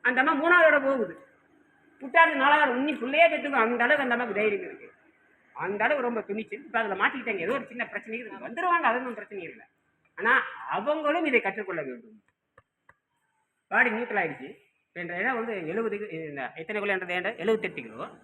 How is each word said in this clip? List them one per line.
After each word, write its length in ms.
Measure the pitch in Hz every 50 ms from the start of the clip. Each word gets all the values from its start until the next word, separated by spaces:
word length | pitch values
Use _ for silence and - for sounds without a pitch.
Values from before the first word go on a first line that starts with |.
| -
அந்த 160 | 240 254 254
அம்மா 120 | 262 311 320 269
மூணாவதோட 380 | 302 339 349 359 330 311 294 285 269
போகுது, 280 | 269 269 254 214 175 165 - - _ _ _ _ _ _ _ _ _ _ _ _ _ _ _
புட்டாது 320 | - 269 254 330 330 330 311 277
நாலாவது, 300 | 262 294 294 302 294 269 240 247
உன்னி 140 | 277 302 285 226
புள்ளையே 260 | 233 254 277 311 339 330
பெத்துக்கும், 340 | 330 285 - 285 269 247 220
அந்த 200 | 226 240 233 240
அளவுக்கு 180 | 247 302 285 269
அந்த 100 | 247 240
அம்மாக்கு 200 | 240 247 220 196 202
தைரியம் 260 | 214 214 202 190 180 -
இருக்கு, 200 | - - - - - _ _ _ _ _ _ _ _ _ _ _ _
அந்த 240 | 127 156 180 202 202 214
அளவுக்கு 240 | 247 302 285 240 240
ரொம்ப 140 | 233 220 202 -
துணிச்சல். 360 | 202 220 220 - 202 226 294
இப்ப 120 | - - 226
அதுல 180 | 226 208 190 190
மாட்டிக்கிட்டாங்க, 420 | 208 277 285 269 220 233 214 190 165
ஏதோ 80 | 190 262 277
ஒரு 80 | - -
சின்ன 160 | 226 240 233 -
பிரச்சனை 260 | - 202 - 220 220 233
இருக்கு, 280 | 247 214 185 196 233
வந்துருவாங்க, 400 | 226 233 285 359 370 349 330 311 240
அது 100 | 226 247
ஒன்றும் 180 | 262 254 226 208
பிரச்சனை 220 | 202 - 214 196 170 151
இல்லை. 180 | 127 110 - _ _ _ _ _ _ _ _ _ _ -
ஆனா 160 | 190 226 254 254 - - - - - 127 147 180
அவங்களும் 500 | 208 285 302 311 302 294 302 349 330 302
இதை 100 | 254 226 -
கற்றுக்கொள்ள 360 | 196 196 214 202 185 175 165 147 131
வேண்டும். 300 | 123 120 110 113 110 214 _ _ _ _ _ _ _ - _ _ _ _ _ - _ _ _ _ _ _ _ _ _ _ _ _ _ _ _ _
பாடி 200 | 190 220 247 240
நியூட்ரல் 280 | 214 220 240 214 208 202
ஆயிடுச்சு. 280 | 180 160 139 - 127 143 - - _ _ _ _ _
இப்ப 160 | _ _ 175
என்ற 120 | 175 170 175 180
இடம் 160 | 202 254 262 233
வந்து 160 | 226 233 220 190 165 151
எழுபது 240 | 175 214 226 220 208 202
கி-, 100 | 208 - 160 160 160 151
இந்த 120 | 143 139 131 120 - 151
எத்தனை 180 | 175 185 214 208
கிலோ 140 | 202 202 196
என்றது 200 | 185 185 175 175
என்கிட்ட 260 | 180 175 190 226 -
எழுபத்தெட்டு 400 | 170 208 220 214 - 190 - 143 120
கிலோ. 220 | 113 107 117 - - - -